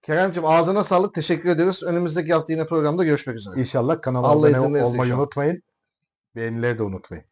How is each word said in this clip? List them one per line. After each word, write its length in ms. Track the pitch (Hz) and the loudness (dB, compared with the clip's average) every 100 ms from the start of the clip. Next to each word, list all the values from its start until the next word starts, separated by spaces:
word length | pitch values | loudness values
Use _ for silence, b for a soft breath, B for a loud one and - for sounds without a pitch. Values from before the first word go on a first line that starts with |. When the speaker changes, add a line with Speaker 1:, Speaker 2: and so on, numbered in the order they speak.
Speaker 1:
Kerem'cim 420 | - 156 190 175 160 | -2 0 0 0 2
ağzına 380 | 160 165 196 | 4 4 0
sağlık. 300 | 196 180 202 | 2 2 2
Teşekkür 340 | 175 151 165 175 | -2 -2 0 0
ediyoruz. 340 | 165 175 185 | 2 2 0
Önümüzdeki 500 | 185 170 175 156 160 | -4 -2 -2 -4 0
hafta 180 | 165 160 | 0 0
yine 140 | 160 160 | -4 -2
programda 380 | 160 151 170 | 0 0 0
görüşmek 320 | 170 143 139 113 | 0 0 -2 -10
üzere. 240 | 101 110 | -8 -6
Speaker 2:
İnşallah 420 | 123 135 123 160 | -2 0 0 0
kanala 240 | - 127 127 | -2 0 2
Speaker 1:
Allah 120 | 147 151 | 4 4
Speaker 2:
abone 40 | |
Speaker 1:
izin 240 | 131 135 | 4 2
verirse 120 | 143 123 | 2 0
Speaker 2:
olmayı 160 | 120 123 | 0 0
Speaker 1:
inşallah. 120 | 123 | 0
Speaker 2:
unutmayın. 400 | 143 - 143 180 _ _ _ _ _ _ _ 117 | -2 0 -2 -2 _ _ _ _ _ _ _ -8
Beğenileri 420 | 113 117 120 113 | -6 -2 -2 -2
de 40 | |
unutmayın. 420 | 104 95 - 85 _ | -4 -6 -12 -16 _